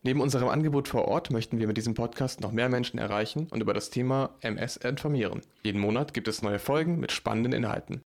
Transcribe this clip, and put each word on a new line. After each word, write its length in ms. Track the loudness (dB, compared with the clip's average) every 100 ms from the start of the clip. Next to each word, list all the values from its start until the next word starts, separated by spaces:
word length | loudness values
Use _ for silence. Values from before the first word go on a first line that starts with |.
Neben 180 | 2 2
unserem 280 | 4 4 2
Angebot 380 | 2 2 2 2
vor 180 | 0 2
Ort 260 | 0 0
möchten 280 | -2 0 0
wir 80 | 2
mit 100 | 0
diesem 160 | 0
Podcast 480 | 0 -2 -2 -4 -2
noch 100 | -2
mehr 180 | 0 2
Menschen 300 | 2 0 -2
erreichen 480 | -2 0 0 -4 -2
und 120 | -2
über 120 | 0
das 160 | 0 -2
Thema 460 | -2 0 2 0 -4
M 160 | -6 -4
S 180 | -4 -4
informieren. 640 | -4 -2 0 0 0 -4 -10 _
Jeden 180 | -2 0
Monat 320 | 2 2 0
gibt 140 | -2 -4
es 140 | -2
neue 180 | -2 0
Folgen 400 | 2 2 2 0
mit 120 | -2
spannenden 400 | -2 0 0 2
Inhalten. 480 | 0 0 -2 -6 -10 -10